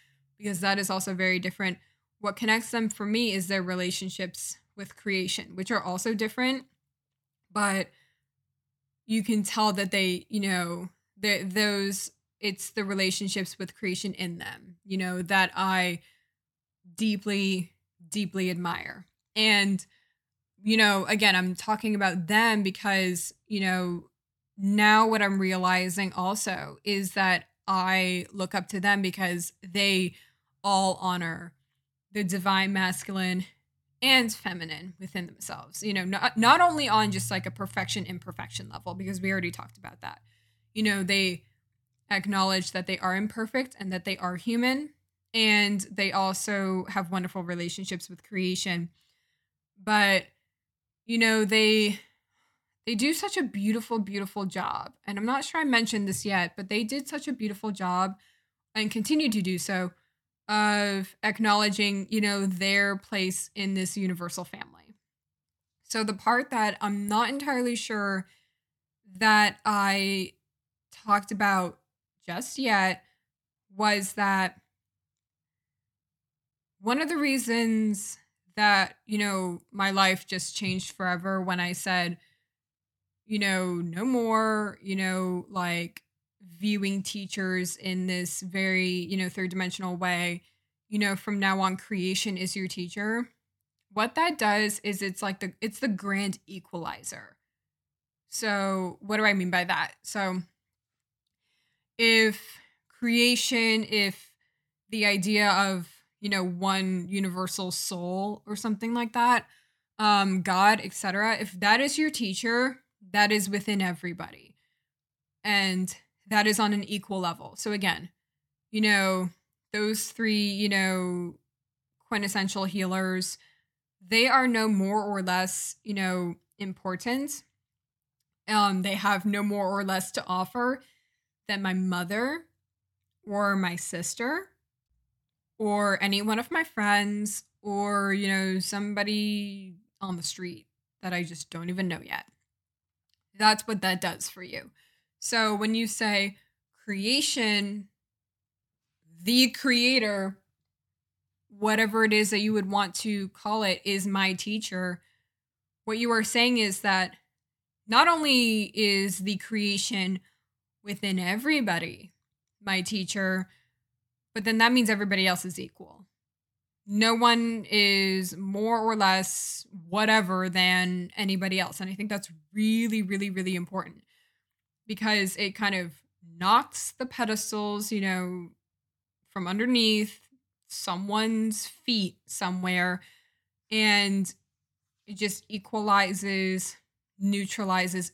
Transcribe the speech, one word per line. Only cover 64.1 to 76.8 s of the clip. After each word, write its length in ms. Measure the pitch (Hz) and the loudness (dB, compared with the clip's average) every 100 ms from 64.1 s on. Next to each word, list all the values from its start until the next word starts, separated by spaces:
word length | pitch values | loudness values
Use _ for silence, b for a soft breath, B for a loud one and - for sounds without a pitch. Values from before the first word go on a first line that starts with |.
| 175 170 180 | -4 -6 -8
family. 520 | 175 202 - - _ _ _ _ _ _ _ _ _ _ | -10 -14 -16 -20 _ _ _ _ _ _ _ _ _ _
So 200 | - 226 | -6 -2
the 100 | 214 | -2
part 360 | 202 220 247 254 | 0 2 2 0
that 260 | 220 214 - | 0 0 -2
I'm 260 | 208 202 202 | -4 -4 0
not 220 | 214 240 | 0 0
entirely 460 | 277 285 247 247 | -2 -2 0 0
sure 520 | 233 - 214 202 190 b b b b _ _ _ _ 196 185 | -2 -4 -4 -2 -4 b b b b _ _ _ _ _ 2
that 400 | 220 214 208 - | 6 8 6 4
I 720 | 214 202 196 196 196 190 185 - _ _ _ _ _ | 0 2 2 2 2 0 -4 -10 _ _ _ _ _
talked 400 | - 214 202 196 | -12 0 2 2
about 460 | 202 202 190 180 - _ _ _ _ | 0 2 2 0 -6 _ _ _ _
just 320 | - 175 254 - | -10 -8 -8 -4
yet 460 | 254 202 190 180 _ _ _ _ _ _ _ | 2 4 2 -2 _ _ _ _ _ _ _
was 380 | 190 214 208 190 | -2 2 2 -2
that 460 | 208 196 190 185 - _ _ _ _ _ _ _ _ _ _ _ _ _ _ _ _ _ _ _ _ _ _ | 0 2 2 0 -4 _ _ _ _ _ _ _ _ _ _ _ _ _ _ _ _ _ _ _ _ _ _